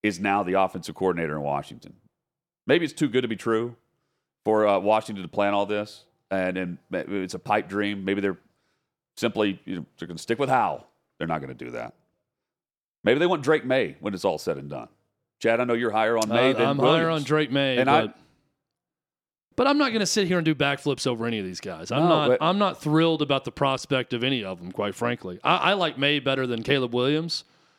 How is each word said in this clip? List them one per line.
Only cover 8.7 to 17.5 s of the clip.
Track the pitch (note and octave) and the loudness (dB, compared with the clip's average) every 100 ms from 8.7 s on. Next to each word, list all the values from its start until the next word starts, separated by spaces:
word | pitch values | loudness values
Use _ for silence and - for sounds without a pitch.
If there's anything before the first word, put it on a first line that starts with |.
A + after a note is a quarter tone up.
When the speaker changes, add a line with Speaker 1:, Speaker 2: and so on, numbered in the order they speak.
| _ _ _ _ - | _ _ _ _ -4
Speaker 1:
simply, | A#2+ A2+ G#2+ F#2 | -2 2 0 0
you | - F#2 | -8 -10
know, | - _ | -10 _
they're | E2+ | -12
gonna | E2 | -12
stick | - A#2 | -4 -2
with | C#3 | 2
Howell. | C3+ G2 C#2 - _ _ _ | 2 2 -4 -12 _ _ _
They're | E2 | -4
not | D#2+ | -4
gonna | C2+ | -6
do | C2 B1 | -12 -10
that. | A#1 A#1 _ _ _ _ _ _ _ _ _ _ _ | -10 -10 _ _ _ _ _ _ _ _ _ _ _
Maybe | G#2+ C3+ | 2 4
they | F3 | 4
want | F3 | 2
Drake | C3+ D#3 | 2 2
May | B2+ C3 F#2 C#2+ | 4 2 0 -4
when | G#2 | -6
it's | F#2+ | -2
all | G2 D#2 | -2 0
said | - C#2+ | -4 -6
and | C#2+ | -6
done. | C#2 A#1+ _ _ _ _ _ | -12 -12 _ _ _ _ _
Chad, | A#2 A#2 | 0 2
I | |
know | B2 | 0
you're | A#2 A#2+ | 0 0
higher | G#2+ A2 A#2 | 0 2 0
on | A2 | 2
May | A#2 C3 | 2 2
Speaker 2:
Uh, | |
Speaker 1:
than | C3 C3 | 2 0
Speaker 2:
I'm | C#3 | 2
Speaker 1:
Williams. | D3+ E3 | 4 4
Speaker 2:
higher | E3 | 2
on | D#3+ | -2
Drake | C#3+ D3+ D3 | 0 0 2